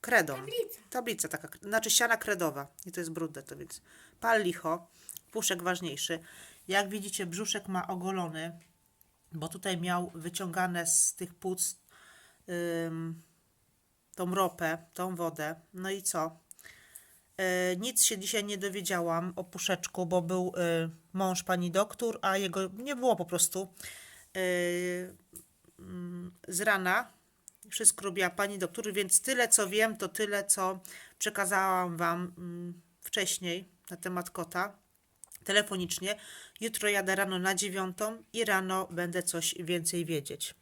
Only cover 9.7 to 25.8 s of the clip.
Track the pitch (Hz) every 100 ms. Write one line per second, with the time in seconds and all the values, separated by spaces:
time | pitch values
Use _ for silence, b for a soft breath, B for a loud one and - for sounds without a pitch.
9.7 | 180 170 180 180 170 165 170 190 170 180
10.7 | 175 170 - - - 175 - 190 185 -
11.7 | - _ B B B B B - 175 170
12.7 | 170 165 165 165 165 b b _ _ _
13.7 | _ _ _ _ - 180 185 185 180 165
14.7 | 165 - - 180 180 170 151 151 160 _
15.7 | 185 190 196 190 170 160 165 _ B B
16.7 | B B B B B B - 185 180 180
17.7 | 180 233 - - 208 190 220 208 202 202
18.7 | 196 180 185 170 165 180 175 180 180 -
19.7 | 180 - - 180 180 170 185 180 180 170
20.7 | 165 165 165 _ 185 190 180 - 185 175
21.7 | 175 214 - 233 220 196 190 196 180 190
22.7 | 190 262 277 254 202 170 175 - 185 190
23.7 | B B B B B B 190 185 180 175
24.7 | 175 180 180 180 - _ - - _ -
25.7 | _